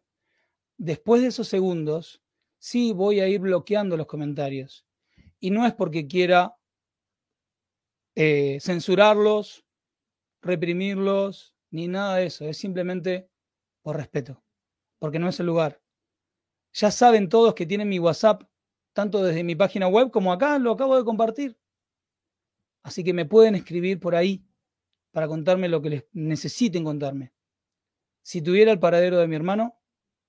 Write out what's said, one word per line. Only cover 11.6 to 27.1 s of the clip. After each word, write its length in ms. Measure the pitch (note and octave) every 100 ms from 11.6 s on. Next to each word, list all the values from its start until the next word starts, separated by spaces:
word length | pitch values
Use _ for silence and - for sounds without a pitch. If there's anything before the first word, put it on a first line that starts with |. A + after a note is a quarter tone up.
| _
ni 180 | D#3 F3
nada 300 | F#3+ G3+ F#3
de 80 | F3+
eso. 180 | -
Es 120 | D3+ D#3
simplemente 720 | G3 F#3 F3+ F3+ E3+ F#3 F#3 _ _ _ _ _
por 140 | D3+ D3+
respeto, 440 | C3+ D3+ C3 B2+ _ _ _ _ _ -
porque 180 | D#3 D#3
no 100 | F3
es 120 | -
el 60 | F3
lugar. 340 | E3 D#3 - _ _ _ _ _ _ _ _ _
Ya 180 | - G#3
saben 360 | - B3 A3 F#3
todos 260 | A3+ A3+
que 120 | A3 E3
tienen 220 | G3+ G#3
mi 100 | F#3
WhatsApp, 460 | E3+ D#3 A3 G#3 _ _ _ _ _
tanto 280 | - G3+ G3+
desde 180 | F#3 D#3+
mi 140 | F3 E3
página 320 | F#3+ G#3+ F#3
web 240 | G#3 C4
como 200 | A3 F#3
acá, 280 | F3+ C#4+ D4
lo 100 | A#3+
acabo 260 | G#3+ C4+ C4
de 80 |
compartir. 540 | A#3 A3 A3+ A3+ C#4 - _ _ _ _ _ _ _ _ _ _ _ _ -
Así 160 | -
que 120 | F3
me 100 | F3
pueden 300 | D#3 A3 A3
escribir 440 | F#3+ - E3+ F3+ F#3+
por 160 | F3+
ahí 300 | E3+ F#3 F#3+ _ _ _ _ _ _ _
para 160 | D#3+ D#3
contarme 440 | D#3+ D#3 F#3 F#3
lo 100 | D#3+
que 80 | D#3
les 160 | C#3+ -
necesiten 720 | E3+ D#3 D#3 D3+ - A#3+ E3+
contarme. 480 | D#3 D3 C#3